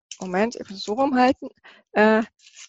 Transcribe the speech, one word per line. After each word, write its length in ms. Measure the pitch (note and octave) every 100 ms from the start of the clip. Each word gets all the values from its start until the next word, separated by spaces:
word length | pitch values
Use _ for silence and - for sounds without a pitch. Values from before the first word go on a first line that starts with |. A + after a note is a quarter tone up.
| _ -
Moment, 360 | F#3 F#3 A3+ -
ich 120 | -
muss 100 | G3
so 120 | -
rumhalten, 560 | G#3+ C#4 B3+ B3+ - C4+ - - - _
äh, 320 | - G#3+ A3 A3 _ _ -